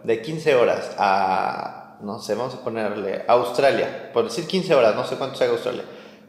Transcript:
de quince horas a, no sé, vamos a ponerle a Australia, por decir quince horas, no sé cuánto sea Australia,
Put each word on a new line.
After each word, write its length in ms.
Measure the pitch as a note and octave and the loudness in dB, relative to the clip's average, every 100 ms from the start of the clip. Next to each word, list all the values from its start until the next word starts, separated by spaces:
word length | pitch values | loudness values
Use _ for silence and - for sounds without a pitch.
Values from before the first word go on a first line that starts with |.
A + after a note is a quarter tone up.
de 180 | A2+ A2 | -2 -2
quince 320 | D#3+ D#3+ D#3+ | -2 -2 2
horas 380 | B2+ A2+ F2+ - - | 4 4 2 -4 0
a, 1000 | G2 F#2+ F#2 F#2 F#2+ - - - - - | 2 4 2 0 0 -4 -8 -12 -18 -14
no 180 | G#2 G#2+ | -10 -10
sé, 140 | - | -4
vamos 200 | G#2+ B2+ | -4 -4
a 100 | B2+ | -6
ponerle 600 | A#2 A2+ G#2 G#2+ G2 - - | -6 -4 -4 -4 -4 -4 2
a 60 | |
Australia, 800 | B2 B2 - C3+ A2+ - - - | 2 4 2 4 4 -2 -4 -4
por 120 | A#2+ | -2
decir 220 | - - D#3+ | -2 -4 -2
quince 280 | F#3+ D#3+ | -2 4
horas, 200 | C#3+ A2+ | 6 6
no 100 | A2+ B2+ | 4 -2
sé 100 | B2+ | -4
cuánto 200 | C3+ - | -6 -2
sea 120 | B2+ | 0
Australia, 340 | A2+ G#2 - - - - - | 0 -2 -6 -10 -16 -20 -20